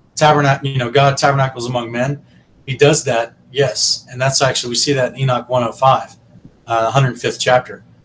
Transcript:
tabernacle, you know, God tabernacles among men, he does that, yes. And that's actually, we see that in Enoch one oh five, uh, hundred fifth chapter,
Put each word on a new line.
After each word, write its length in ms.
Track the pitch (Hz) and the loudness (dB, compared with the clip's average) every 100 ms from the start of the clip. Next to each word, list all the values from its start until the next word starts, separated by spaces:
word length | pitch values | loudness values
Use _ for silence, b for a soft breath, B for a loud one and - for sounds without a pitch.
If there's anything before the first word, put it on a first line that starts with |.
| _ - | _ 0
tabernacle, 520 | 151 147 143 135 139 | 2 4 2 0 -2
you 120 | 135 | -4
know, 100 | 120 | -2
God 280 | 139 139 135 | 2 2 2
tabernacles 500 | 147 139 135 127 117 | 2 2 0 -4 -6
among 240 | 127 117 | -4 -4
men, 340 | 117 131 143 - b b _ - | -4 -4 -6 -12 b b _ -8
he 100 | 127 | 2
does 280 | 143 156 | 4 4
that, 300 | - 117 117 _ _ | 0 -2 -4 _ _
yes. 560 | 123 135 - - - - | -2 -2 -2 -4 -4 -8
And 100 | 127 | -4
that's 220 | 131 135 | -2 2
actually, 280 | 135 123 123 | 0 0 -4
we 60 | 117 | -2
see 180 | 147 | 0
that 200 | 135 123 | 0 -2
in 60 | 120 | -2
Enoch 300 | 135 123 120 | -2 -2 -2
one 140 | 127 | -2
oh 80 | 117 | -2
five, 440 | - 131 127 - - _ - - _ - | 2 2 2 -2 -18 _ -20 -20 _ -4
uh, 240 | 117 113 | -2 0
hundred 300 | 127 135 120 | 2 0 -2
fifth 200 | 123 - | -6 -4
chapter, 440 | 131 127 - - - _ | 2 0 0 -12 -20 _